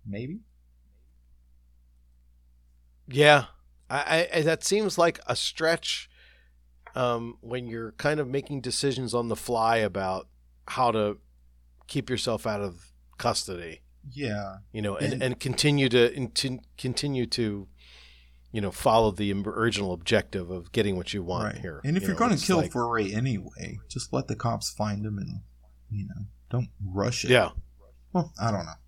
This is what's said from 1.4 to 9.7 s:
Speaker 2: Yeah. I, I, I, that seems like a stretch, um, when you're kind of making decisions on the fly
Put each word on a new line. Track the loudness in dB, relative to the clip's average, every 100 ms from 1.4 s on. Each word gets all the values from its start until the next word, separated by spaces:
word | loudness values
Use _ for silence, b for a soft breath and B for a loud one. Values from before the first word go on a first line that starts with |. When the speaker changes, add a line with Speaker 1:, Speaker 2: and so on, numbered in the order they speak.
| _ _ _ _ _ _ _ _ _ _ _ _ _ _ _ _ -6
Speaker 2:
Yeah. | 6 8 8 6 -14 _ _ _
I, | -4 2 2 2
I, | 2
I, |
that | 2 0
seems | 0 0 0 4
like | 2 2 -4
a | -2
stretch, | -2 0 2 2 -2 -8 -8 b b b b b _ _ -12
um, | -4 -2 -2 -6 -14
when | -10 -8 -8
you're | -10 -10
kind | -2 0 0
of | -2
making | -4 -4 -6
decisions | -4 -2 0 -2 -2
on | -2 -2
the | -4
fly | -2 2 4